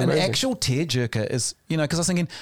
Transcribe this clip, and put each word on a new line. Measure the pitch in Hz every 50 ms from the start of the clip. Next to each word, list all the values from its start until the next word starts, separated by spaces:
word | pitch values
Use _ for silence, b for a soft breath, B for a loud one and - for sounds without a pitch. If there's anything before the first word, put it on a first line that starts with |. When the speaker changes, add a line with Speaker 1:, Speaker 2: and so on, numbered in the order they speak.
| 127
Speaker 1:
an | -
Speaker 2:
amazing. | 135 156 - -
Speaker 1:
actual | - - 262 262 240
tearjerker | - - - 123 139 170 156 120 127 120 113 - 113 107 -
is, | - 127 - - - _ _
you | - 165
know, | 160 151
'cause | 143 165 165
I |
was | 170
thinking, | 180 185 175 170 B B B